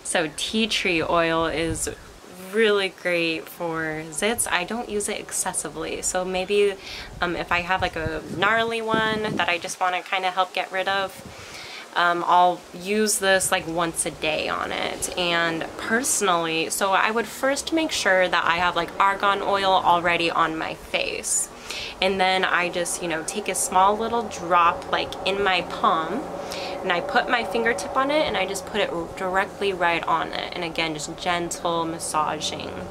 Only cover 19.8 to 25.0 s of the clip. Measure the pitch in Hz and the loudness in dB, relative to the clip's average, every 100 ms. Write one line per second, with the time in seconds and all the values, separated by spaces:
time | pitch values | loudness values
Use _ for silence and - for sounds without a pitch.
19.8 | - 175 175 170 165 - 160 160 - - | 6 4 4 2 2 2 2 0 -6 -8
20.8 | - 175 - - - - - - - - | -4 -2 -2 -4 -2 -2 -2 -8 -10 -10
21.8 | - - 190 196 185 190 185 165 175 175 | -10 -2 0 2 2 2 2 2 0 -2
22.8 | 175 - 175 160 160 214 208 185 - 185 | -4 -4 -4 -4 -4 -6 -4 -2 2 4
23.8 | 190 208 226 233 214 - 170 175 170 - | 4 4 0 -2 -4 -6 2 4 4 2
24.8 | - 170 | -2 -2